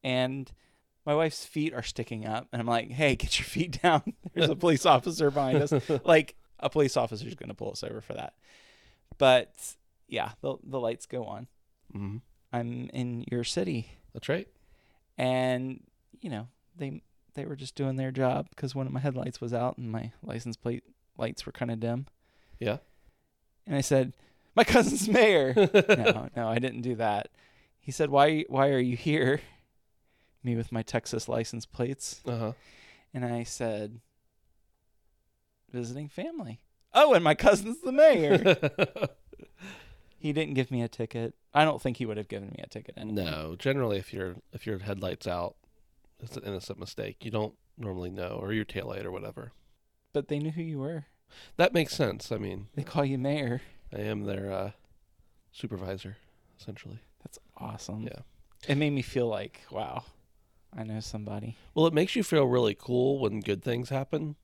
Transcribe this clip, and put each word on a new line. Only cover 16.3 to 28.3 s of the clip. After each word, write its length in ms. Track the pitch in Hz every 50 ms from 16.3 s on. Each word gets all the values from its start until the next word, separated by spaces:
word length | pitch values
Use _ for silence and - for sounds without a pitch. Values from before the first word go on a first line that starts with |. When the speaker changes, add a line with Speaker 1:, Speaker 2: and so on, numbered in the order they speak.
| 131 104 113 123 _ _ _ _ _
Speaker 1:
they, 260 | 175 147 135 143 156 _ _ _ _ _ _ _
they 120 | - 139
were 100 | - 143
just 200 | 139 139 131 -
doing 200 | - 139 135 131
their 160 | 131 131 131
job 380 | 127 131 131 127 123 139 151 - -
'cause 180 | - - 131 131
one 100 | 135 131
of 40 | 131 135
my 60 | 131
headlights 400 | 131 147 131 127 127 127 123 -
was 120 | - 117 120
out 240 | 117 120 123 -
and 120 | - 123 113
my 200 | 110 113 - 117 - _
license 360 | - - - 117 117 120 113
plate 260 | - - 120 120 - _ _ _ _ _ _ _
lights 280 | - 117 113 - - -
were 60 | - -
kinda 220 | - 127 120 117
dim. 280 | 113 117 117 117 127 139 - _ _ _ _ _ _ _ _ - -
Speaker 2:
Yeah. 180 | 127 107 110 151 _ _ _ _ _ - _ _ _ _ _ _ _ _ _ _ _
Speaker 1:
And 100 | - 156
I 40 | 139
said, 320 | 131 - 147 135 127 131 - _ _ _ _ _ _ _ _
"My 100 | 214 233
cousin's 420 | - - 247 233 262 277 254 190
mayor." 460 | 220 208 240 226 220 196 160 139 131 127
Speaker 2:
<laughs> 340 | 220 196 - - 202 -
Speaker 1:
No, 400 | - 208 143 113 117 - 110 123 - -
no, 120 | 123 117 110
I 100 | 113 117
didn't 220 | 127 131 117 117
do 140 | 117 127 120
that. 340 | 107 113 107 104 101 107 - _ _ _ _ _ _ _ _ _ _
He 120 | _ - 135
said, 160 | - 160 143
"Why, 340 | 139 139 143 151